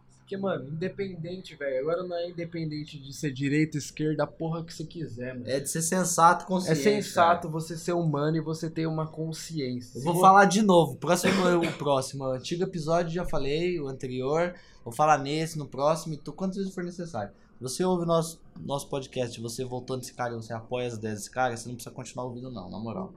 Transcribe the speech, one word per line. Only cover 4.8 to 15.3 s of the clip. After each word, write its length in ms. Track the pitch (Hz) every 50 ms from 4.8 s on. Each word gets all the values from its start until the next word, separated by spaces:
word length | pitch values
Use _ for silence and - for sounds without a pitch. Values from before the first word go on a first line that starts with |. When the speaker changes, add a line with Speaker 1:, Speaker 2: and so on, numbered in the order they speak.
| 156
Speaker 1:
quiser, 480 | - - 170 139 113 113 120 123 127 127
mano. 140 | 123 123 123
Speaker 2:
É 100 | 131 127
de 120 | - -
ser 100 | - 160
sensato, 640 | 165 - - 185 175 170 - 165 165 170 175 170 -
consciente, 360 | - 185 180 180 156 156 147
Speaker 1:
É 20 |
sensato 600 | - 208 208 208 - - - 185 170 170 175 170
Speaker 2:
cara. 100 | - 156
Speaker 1:
você 240 | 156 165 160 - 170 165
ser 140 | - 180 175
humano 420 | 175 170 156 143 143 147 156 160
e 40 | 160
você 280 | 160 190 175 - 170 160
ter 180 | 160 165 160
uma 200 | 165 160 156 156
consciência. 880 | 156 - 156 160 160 160 - - - 165 151 131 127 127 120 120 - -
Speaker 2:
Eu 40 | 120
Speaker 1:
Se 40 | 135
Speaker 2:
vou 100 | 170 170
Speaker 1:
vo- 60 | 180
Speaker 2:
falar 240 | 185 190 190 202 196
de 160 | 180 175 214
novo, 360 | 220 196 180 170 156 139 127
próximo, 360 | - 143 156 180 175 - 185 190 196 185 180 175 170 165
o 80 | 160 - -
próximo, 460 | 139 143 127 131 131 - - 139 135
o 80 | 131
antigo 300 | 131 127 - - 170 170 185
episódio 460 | 190 185 170 143 160 165 175 180 165
já 120 | 160 185 175
falei, 560 | - 165 147 131 135 147 160 175 180 180 165
o 60 | 143 135
anterior, 640 | 131 131 139 131 127 127 127 139 151 165 175 180 180 - - - - - -
vou 80 | 120
falar 240 | 110 - 151 156 147
nesse, 400 | 139 135 139